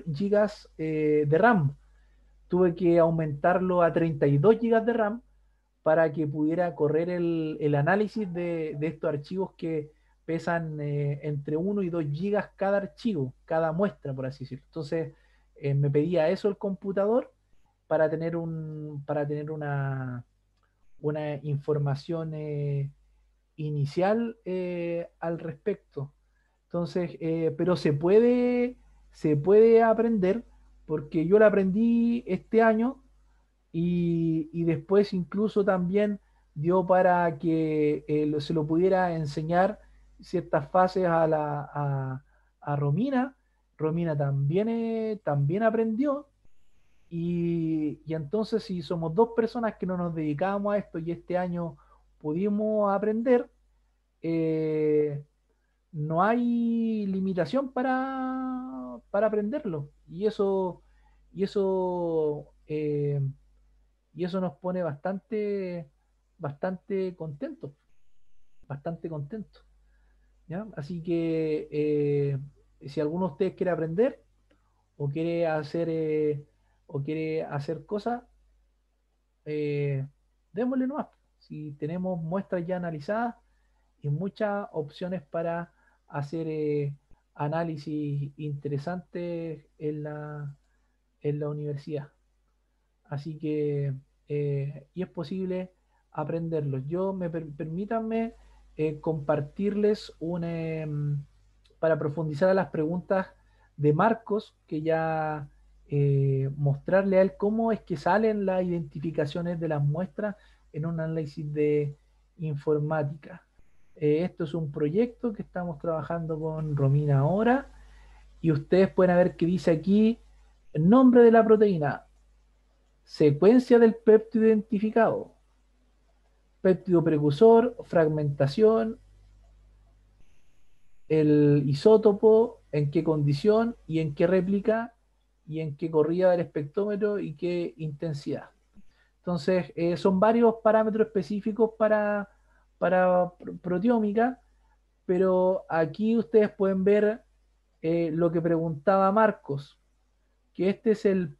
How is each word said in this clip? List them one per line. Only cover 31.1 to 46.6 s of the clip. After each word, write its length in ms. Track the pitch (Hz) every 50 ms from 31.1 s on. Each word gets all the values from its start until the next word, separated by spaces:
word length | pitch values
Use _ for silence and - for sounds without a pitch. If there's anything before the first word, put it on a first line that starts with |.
| - 160 156
yo 120 | 170 202 214
la 80 | 214
aprendí 760 | 208 196 202 190 190 180 214 233 233 233 233 233 233 233 233 -
este 340 | - 185 185 - - 220 220
año 420 | 226 226 220 220 233 262 269 - _ _ _ _ _ _ _ _ _ _ _ _ _ _
y, 800 | - 165 170 175 175 175 175 170 170 165 165 165 160 160 151 -
y 120 | - 170 165
después 480 | 170 160 143 - - 196 202 202 - 196
incluso 500 | 185 165 - - 202 220 208 - 208 196
también 560 | 196 190 180 180 175 196 208 208 208 208 - _ _ _ _ _ _ -
dio 320 | 151 151 175 180 190 175
para 520 | 180 180 185 185 180 175 175 175 170 151 -
que, 640 | 180 165 165 160 160 156 156 151 151 147 151 - - -
eh, 180 | 151 151 151
lo, 140 | 151 151 147
se 120 | 143 -
lo 140 | 165 156 151
pudiera 480 | 156 160 170 185 190 190 185 185 175 165
enseñar 640 | 160 156 143 - 165 156 160 170 180 190 208 214 - _ _ _ _ _ _ _ -
ciertas 500 | 202 - - 175 - - 165 156 143 -
fases 360 | - 185 185 180 - 190 185
a 200 | 170 165 165 160
la, 440 | 160 156 151 151 147 147 147 147 -
a, 520 | - 147 143 143 139 135 131 131 131 139 _ _ _ _ _ _ _ _
a 160 | - 147 147
Romina, 600 | 143 143 143 147 185 247 277 269 - - 262 - _ _ _ _ _ _ _ _ -
Romina 380 | 151 156 160 170 170 160 151
también, 520 | 143 143 139 139 139 139 143 165 196 220 226
eh, 520 | 233 233 226 226 226 220 220 220 214 208
también 400 | - 151 143 143 143 143 180 208
aprendió, 640 | 226 220 226 233 226 226 220 226 294 294 269 285 285 _ _ _ _ - - -